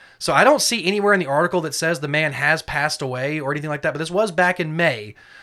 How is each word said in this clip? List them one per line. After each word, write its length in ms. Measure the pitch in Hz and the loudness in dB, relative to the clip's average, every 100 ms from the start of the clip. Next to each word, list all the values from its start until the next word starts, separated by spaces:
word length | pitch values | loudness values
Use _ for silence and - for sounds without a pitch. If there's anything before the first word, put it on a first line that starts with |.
| - _ | -20 _
So 140 | - | 0
I 120 | 143 | 4
don't 180 | 220 294 | 6 6
see 240 | - - 170 | 2 0 0
anywhere 260 | 208 202 | 2 2
in 80 | 196 | 2
the 60 | 143 | 2
article 340 | 143 170 185 | 2 2 0
that 140 | 156 | -2
says 260 | - 160 165 | -2 -2 -2
the 80 | 143 | -2
man 240 | 151 156 | 0 -2
has 300 | 127 147 160 | 0 0 0
passed 400 | - 156 151 - | -2 -4 -2 -4
away 360 | 135 127 139 156 | -6 -4 -4 -4
or 120 | 135 | -4
anything 160 | 147 151 | -4 -6
like 140 | 147 | -4
that, 100 | 156 | -4
but 60 | 143 | -4
this 120 | 160 | -2
was 220 | 175 175 | 0 0
back 260 | 165 180 180 | 2 2 0
in 160 | 160 | -4
May. 400 | 160 170 117 107 - - - | 0 0 0 -8 -16 -20 -20